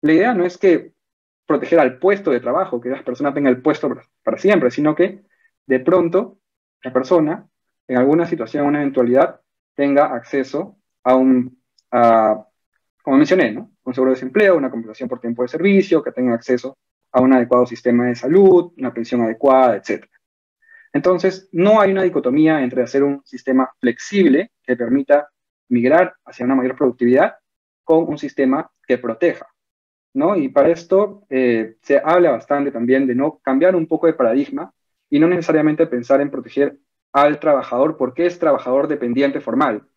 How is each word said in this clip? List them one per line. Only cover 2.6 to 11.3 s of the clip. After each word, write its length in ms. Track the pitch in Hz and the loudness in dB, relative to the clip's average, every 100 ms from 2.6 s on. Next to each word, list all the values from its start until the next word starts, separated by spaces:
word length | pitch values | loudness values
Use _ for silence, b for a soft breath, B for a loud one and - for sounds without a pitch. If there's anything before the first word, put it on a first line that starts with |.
| 190 120 | -4 -6
que 100 | 120 | -8
la 120 | 135 | -10
persona 320 | - 123 143 | -8 -6 -6
tenga 160 | 143 143 | -2 0
el 100 | 127 | 0
puesto 280 | 151 151 147 | 0 -2 -4
para, 140 | - _ _ | -8 _ _
para 160 | - 104 | -8 -2
siempre, 320 | 190 202 127 | 0 2 0
sino 240 | 120 151 | 0 -2
que 300 | 151 185 202 _ _ _ _ _ | 0 -2 -2 _ _ _ _ _
de 140 | 131 | -2
pronto 580 | 127 180 170 180 240 _ _ _ _ _ | 2 0 2 -2 -4 _ _ _ _ _
la 100 | 131 | -6
persona, 560 | 127 131 175 151 170 _ _ _ _ _ | -6 0 0 0 -4 _ _ _ _ _
en 80 | 127 | 0
alguna 300 | 131 156 165 | 2 2 -2
situación, 400 | 165 110 147 143 | -6 -6 -4 -2
una 160 | 147 | -2
eventualidad, 580 | 143 135 120 127 165 - _ _ _ | -2 -2 0 2 0 -2 _ _ _
tenga 400 | - 143 139 143 | -4 0 2 0
acceso 640 | 123 - 139 131 - 196 _ _ _ | -2 -6 -6 -4 -8 -10 _ _ _
a 140 | - 131 | 0 2
un, 440 | 131 | 4